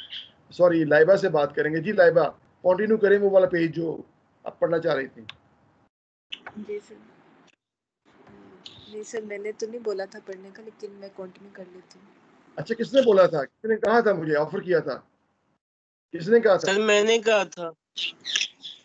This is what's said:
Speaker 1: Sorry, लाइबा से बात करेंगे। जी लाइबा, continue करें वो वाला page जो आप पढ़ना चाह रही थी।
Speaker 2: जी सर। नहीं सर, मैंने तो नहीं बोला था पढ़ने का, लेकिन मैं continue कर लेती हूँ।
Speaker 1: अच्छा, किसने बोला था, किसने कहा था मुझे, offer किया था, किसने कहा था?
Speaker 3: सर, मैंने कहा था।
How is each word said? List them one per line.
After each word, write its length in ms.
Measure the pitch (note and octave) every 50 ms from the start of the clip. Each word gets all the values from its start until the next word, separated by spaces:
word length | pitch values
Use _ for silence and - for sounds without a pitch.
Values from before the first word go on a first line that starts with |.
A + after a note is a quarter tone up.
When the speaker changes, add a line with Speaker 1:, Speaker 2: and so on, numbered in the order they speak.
| - - - - - _ _ _ _ _
Speaker 1:
Sorry, 340 | - - F3 F3+ E3+ E3 D#3
लाइबा 300 | C#3+ D3 D3+ D#3+ E3+ G3
से 140 | - F#3+ F#3
बात 260 | D#3+ D3+ C#3+ C#3 -
करेंगे। 240 | D#3 D3 D3+ D#3 E3
जी 120 | D#3 G3+ G#3+
लाइबा, 300 | G3+ F3 E3 D#3+ E3+ D3+ D3 - _ _ _ _ _ -
continue 300 | F3+ F#3 F3 G#3+ G#3+ A3
करें 200 | G#3+ G3+ G3 G3+
वो 120 | G3+ G3+ G3
वाला 180 | F#3+ F#3+ F#3
page 240 | F3+ F3 E3+ E3 E3
जो 340 | - E3+ E3 D#3+ - - - _ _ _ _ _ _ _ -
आप 120 | - - -
पढ़ना 160 | F3 D#3+ E3
चाह 160 | E3 D#3+ E3 D3
रही 140 | C3+ C3
थी। 200 | - - A#2+ A2 G#2+ - _ _ _ _ _ _ _ _ _ _ _ _ _ _ _ _ _ _ - - - - - -
Speaker 2:
जी 220 | G#3+ G#3 G#3 G#3 G#3
सर। 160 | - - G#3+ G#3 G#3+ _ _ _ _ _ _ _ _ _ _ _ _ _ _ _ _ _ _ _ _ _ _ _ - G#3+ G3+ G3+ G3+ G3 F#3+ F#3 F3+ - - - - G#3 G#3
नहीं 100 | G#3+ G#3+
सर, 180 | - - A3+
मैंने 300 | G#3+ G#3 G3+ G3+ G3+ G#3+
तो 160 | A3 - A3+
नहीं 120 | A3 A3+ A#3+
बोला 260 | A3+ G#3+ G3+ F#3+ F#3+
था 140 | G3 - G#3
पढ़ने 320 | - - F#3+ F#3 F#3+ G3
का, 120 | G3 A3 A3
लेकिन 280 | A3 G#3+ - G#3+ G3+
मैं 180 | G3+ G3+ G3 G3+
continue 420 | G3 - F#3 F#3 F3+ - F#3+ G3+
कर 120 | G3 G3+ F#3
लेती 360 | F3+ F3+ F#3 - _ - _
हूँ। 80 | _ _ _ _ _ _ _ _ _ _ -
Speaker 1:
अच्छा, 180 | - D3+ - A3+
किसने 260 | A3+ A3+ D#3+ B3 C#4
बोला 260 | B3+ A#3 G3+ F#3+ F3+
था, 160 | D#3 D#3 D3+ C3+
किसने 320 | - _ _ - A3 A3
कहा 260 | G#3+ A3+ G3+ A3+ A#3+
था 120 | A3 G#3+ F#3+
मुझे, 200 | E3 D#3+ D#3 D3+
offer 260 | D3 D3+ D3+ D#3 D#3+
किया 220 | D#3+ F3+ F3 D#3
था, 140 | C3+ D3 B2 - _ _ _ _ _ _ _ _ _ _ _ _ _ _ _ _ _ _ _ _ _ _
किसने 280 | - E3 D#3+ F#3+ A3+ A#3
कहा 140 | A3+ G#3+ F#3
था? 40 |
Speaker 3:
सर, 240 | E3 - F#3+ G3 G#3
मैंने 380 | A3 G#3+ G#3 G#3 G#3 A3 A3+ A#3
कहा 260 | G3+ A3+ A3 G#3 F#3+
था। 280 | D#3+ - - E3+ E3 D#3+ _ _ _ - - - - - _ - - - - - - _ _ - - - - _